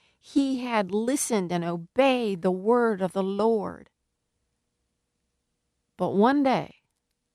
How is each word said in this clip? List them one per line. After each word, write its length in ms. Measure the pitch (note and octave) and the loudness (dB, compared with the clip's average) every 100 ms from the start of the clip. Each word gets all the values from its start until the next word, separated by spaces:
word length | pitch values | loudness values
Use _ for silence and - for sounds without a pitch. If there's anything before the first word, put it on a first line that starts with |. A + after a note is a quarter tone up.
| _ _ | _ _
He 420 | - C#4+ C#4 B3+ | -4 0 0 -2
had 320 | B3 A3+ F#3 | -2 -2 0
listened 600 | G3+ A#3 C#4+ - G#3+ F3 | -2 0 -2 0 -2 0
and 120 | F3 | -2
obeyed 760 | E3+ E3+ E3+ - C4+ B3+ A3+ F#3+ | -4 -6 -4 2 2 2 -2 -2
the 80 | F#3 | -2
word 520 | F#3 G3+ A#3+ A#3 F#3+ | 0 2 2 2 0
of 100 | F#3 | -2
the 100 | G3 | -2
Lord. 680 | F#3+ G3 A3 A3+ F3+ E3+ - _ _ _ _ _ _ _ _ _ _ _ _ _ _ _ _ _ _ _ _ - | -4 0 0 0 -2 -10 -20 _ _ _ _ _ _ _ _ _ _ _ _ _ _ _ _ _ _ _ _ -6
But 180 | F3+ | -2
one 280 | F3 A#3 C#4+ | 2 4 4
day, 340 | C4+ G#3 - - _ _ _ _ _ | 2 0 -4 -14 _ _ _ _ _